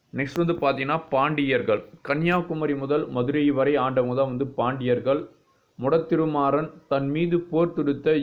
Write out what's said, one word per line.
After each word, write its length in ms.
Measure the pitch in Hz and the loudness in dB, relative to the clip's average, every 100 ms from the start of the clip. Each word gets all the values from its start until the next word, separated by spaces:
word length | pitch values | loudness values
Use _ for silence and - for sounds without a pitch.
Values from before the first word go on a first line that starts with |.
| _ | _
நெக்ஸ்ட் 300 | 123 135 170 | -6 -4 -2
வந்து 100 | 170 | 0
பார்த்தீங்கன்னா, 480 | 170 139 127 135 160 - | 0 0 0 -2 -4 -2
பாண்டியர்கள். 720 | 135 147 151 135 123 110 - - - | 0 0 0 0 0 2 -2 -2 -12
கன்னியாகுமரி 720 | - 147 170 180 175 160 147 139 | -4 0 2 0 -2 -4 -2 -2
முதல் 340 | 135 147 151 | 0 -2 -2
மதுரை 420 | 127 127 151 147 | -2 -2 2 2
வரை 220 | 131 135 143 | 2 2 2
ஆண்டவங்க 400 | 131 131 123 127 | 2 0 0 0
தான் 180 | 135 | -2
வந்து 140 | 123 131 | -2 -4
பாண்டியர்கள். 840 | - 120 135 123 117 123 147 - _ _ _ _ - | -2 -2 0 0 0 0 -2 -4 _ _ _ _ -4
முடத்திருமாறன் 880 | 131 165 160 165 160 147 139 143 160 - - | 0 0 2 0 2 2 2 0 -2 -10 -4
தன் 220 | 139 139 | -2 0
மீது 300 | 151 170 175 | 0 0 0
போர் 340 | - 160 170 | 0 0 0
தொடுத்த 440 | - 143 131 160 156 | 0 -2 0 2 2